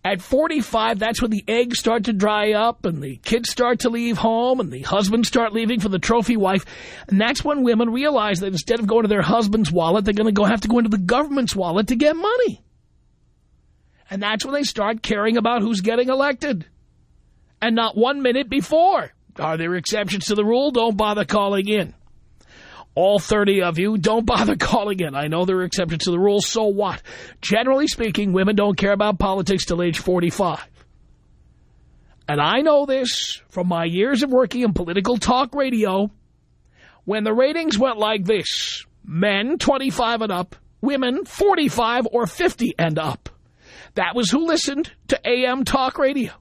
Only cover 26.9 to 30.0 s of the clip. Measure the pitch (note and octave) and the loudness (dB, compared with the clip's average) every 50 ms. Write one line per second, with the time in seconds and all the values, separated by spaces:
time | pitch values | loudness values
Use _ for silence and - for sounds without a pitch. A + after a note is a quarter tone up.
26.9 | E3 - - - - - - - - - - - G3 A3 A#3+ C4 C4+ C4+ D4+ C#4 | -4 -8 -14 -18 -20 -20 -20 -20 -18 -12 -4 0 0 0 2 2 2 2 2 0
27.9 | - - A#3 A3 D#3+ G#3 G#3 G3 F3+ F#3 F#3+ G3+ A3 G3+ G#3 G3+ G3 - G3+ G3+ | -2 -2 -4 -2 -2 -2 0 0 2 2 2 2 2 2 2 2 2 0 0 0
28.9 | G3+ G3+ G#3 G#3 G#3 E3+ G#3 G3 F#3+ G3 F#3 - G3 F3+ - - F3 E3+ F3 F3 | 2 2 2 0 0 0 0 -2 0 -2 0 0 0 -2 0 -2 -2 0 0 -2
29.9 | D#3+ - | -2 -2